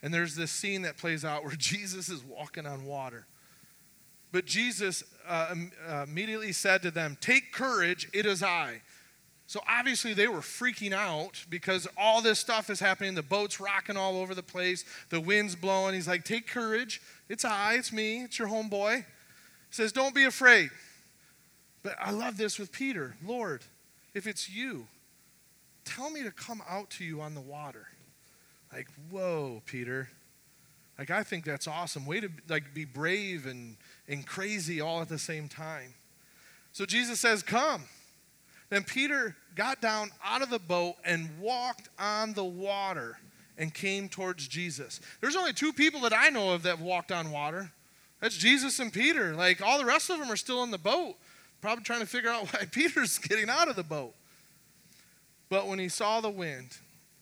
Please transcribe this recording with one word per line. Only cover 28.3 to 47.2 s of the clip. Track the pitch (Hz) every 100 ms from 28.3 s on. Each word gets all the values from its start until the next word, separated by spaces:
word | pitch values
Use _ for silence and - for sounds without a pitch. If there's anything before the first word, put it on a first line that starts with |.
| - _ - _
Like, | 127 127 - 156
whoa, | 190 185 165 139 113 -
Peter. | 127 120 131 131 - _ _ _ _ _ _ _ -
Like, | 139
I | 185
think | 208 180
that's | 156 143 -
awesome. | 156 170 151 135
Way | 190
to, | 208 156 170
like, | 156 139
be | 139
brave | 143 127 160 196 202 170 131
and, | 127 117 110 - - -
and | 143
crazy | 139 - 196 214 160 165
all | 156 165
at | 165
the | 156
same | - 156 151
time. | - 160 156 127 120 _ _ _ - - - _
So | - 190
Jesus | 220 240 226
says, | 240 214
"Come." | - 226 302 220 139 - - _ _ _ _ - -
Then | 202
Peter | 196 262 285 285 226 156 - 180
got | 233 269
down | 226 214 208 -
out | 196 240
of | 262
the | 240
boat | 170 175 175 170
and | 175 170 160 156
walked | 208 247 247 233 - -
on | 202 208 220
the | 208
water | 185 175 196 196 196 165 117 117 - - - -
and | 160
came | - 196 196 196
towards | - 185 175 131
Jesus. | 147 175 135 127 - - -
There's | 254 339
only | 349
two | 214 302
people | 277 302 302
that | 240 220
I | 294
know | 262 196
of | 175
that | 175
have | 170
walked | 170 180 -
on | 175